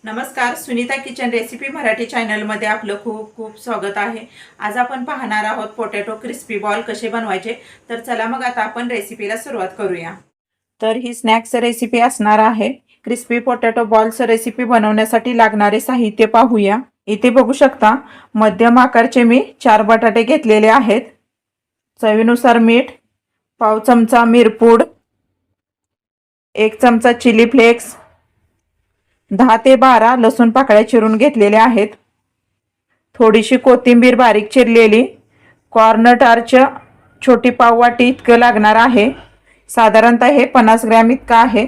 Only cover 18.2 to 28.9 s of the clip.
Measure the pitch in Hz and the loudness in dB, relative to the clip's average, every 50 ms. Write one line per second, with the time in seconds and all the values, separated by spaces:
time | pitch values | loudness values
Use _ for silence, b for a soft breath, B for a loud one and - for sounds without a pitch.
18.2 | B B _ 220 220 214 190 190 226 233 233 247 247 254 - 233 233 254 - 254 | B B _ -2 -2 -2 0 0 0 2 4 4 2 2 2 0 0 0 0 0
19.2 | 240 233 233 262 440 - _ _ - 254 214 214 214 202 226 214 233 226 196 226 | 2 2 2 0 0 -4 _ _ 0 0 2 2 2 2 0 2 2 0 0 0
20.2 | 226 208 311 302 302 220 214 214 214 220 220 269 233 208 202 226 226 - _ _ | 0 0 -2 -2 2 0 2 2 4 2 2 2 2 0 -2 -4 -4 -10 _ _
21.2 | _ _ _ _ _ _ _ _ _ _ _ _ _ _ _ _ - 220 214 220 | _ _ _ _ _ _ _ _ _ _ _ _ _ _ _ _ -2 0 0 2
22.2 | 220 226 240 240 - 254 233 233 226 226 226 240 269 - - _ _ _ _ _ | 2 0 0 2 2 2 2 4 2 2 2 0 -2 -4 -12 _ _ _ _ _
23.2 | _ _ _ _ _ _ _ _ 240 214 220 220 220 - 247 233 226 220 240 233 | _ _ _ _ _ _ _ _ -2 -2 -2 -2 0 2 2 2 2 2 2 2
24.2 | 233 233 226 247 240 226 220 - 233 233 226 226 - - _ _ _ _ _ _ | 2 4 2 4 2 2 0 2 4 4 4 4 2 -2 _ _ _ _ _ _
25.2 | _ _ _ _ _ _ _ _ _ _ _ _ _ _ _ _ _ _ _ _ | _ _ _ _ _ _ _ _ _ _ _ _ _ _ _ _ _ _ _ _
26.2 | _ _ _ _ _ _ _ - 214 220 220 - - 247 233 226 233 247 240 240 | _ _ _ _ _ _ _ -4 -4 -4 -2 0 0 2 2 2 0 0 -2 0
27.2 | - 247 214 220 233 233 240 269 226 233 240 233 - - - - _ _ _ _ | 0 0 2 2 2 2 4 4 4 4 2 0 -4 -18 -20 -20 _ _ _ _
28.2 | _ _ _ _ _ _ _ _ _ _ _ _ _ _ | _ _ _ _ _ _ _ _ _ _ _ _ _ _